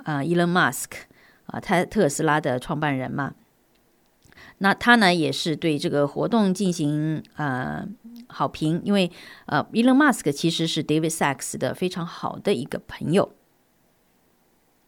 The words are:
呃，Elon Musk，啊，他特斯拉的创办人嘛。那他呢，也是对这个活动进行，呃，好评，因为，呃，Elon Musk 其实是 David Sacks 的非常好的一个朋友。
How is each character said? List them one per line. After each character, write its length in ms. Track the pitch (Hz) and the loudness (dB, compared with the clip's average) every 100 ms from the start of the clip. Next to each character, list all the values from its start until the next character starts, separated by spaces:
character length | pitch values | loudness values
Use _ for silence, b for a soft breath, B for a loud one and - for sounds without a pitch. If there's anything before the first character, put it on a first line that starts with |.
呃， 180 | - 143 | -6 -4
Elon 300 | 143 175 175 | 0 2 2
Musk， 360 | 180 143 - - - - b b b - | 2 2 -2 -10 -14 -18 b b b -14
啊， 120 | - | -12
他 260 | - 170 - | 0 0 2
特 200 | 220 151 | 2 0
斯 160 | 143 | 2
拉 160 | 156 151 | 0 2
的 200 | 151 127 | 0 -4
创 200 | - 151 | -4 -2
办 180 | 151 135 | -2 -2
人 140 | 127 | -4
嘛。 220 | 139 139 - _ _ _ _ _ _ _ _ b b b b | -6 -6 -10 _ _ _ _ _ _ _ _ b b b b
那 160 | 196 | 0
他 220 | - 240 240 | 2 4 6
呢， 180 | 190 | 6
也 180 | 175 143 | 4 2
是 240 | 139 175 147 | 0 -4 -2
对 220 | 165 143 | 0 0
这 100 | 170 | 0
个 180 | 143 143 | 2 0
活 220 | 151 156 | 0 0
动 240 | 226 196 | 2 2
进 180 | 185 190 | 2 0
行， 520 | 170 147 151 156 156 - - | 0 0 0 -2 -4 -8 -6
呃， 500 | 147 127 147 151 - - - - - | -4 -4 -6 -8 -10 -14 -18 -20 -18
好 180 | - 139 | -6 -4
评， 360 | - 156 165 | -2 -2 -2
因 80 | - | 0
为， 180 | 202 175 B B B - | 0 0 B B B -4
呃， 200 | 143 - | -2 0
Elon 240 | 220 247 262 | 2 4 6
Musk 340 | 302 - 156 | 6 4 -2
其 180 | 143 165 | 0 -2
实 160 | 165 165 | 0 -2
是 180 | 165 | -2
David 260 | - 151 160 | 0 0 0
Sacks 460 | 156 156 135 - 120 | 0 -2 -2 -8 -4
的 180 | 131 | -4
非 140 | - 185 | -2 -4
常 180 | 180 170 | -4 -8
好 320 | - - - | -6 -8 -4
的 140 | 190 | -2
一 120 | 190 | -2
个 140 | - - - | -2 -8 -10
朋 260 | - 135 | -8 0
友。 200 | 185 - - _ _ _ _ _ _ _ _ _ _ _ _ _ _ | 0 0 -6 _ _ _ _ _ _ _ _ _ _ _ _ _ _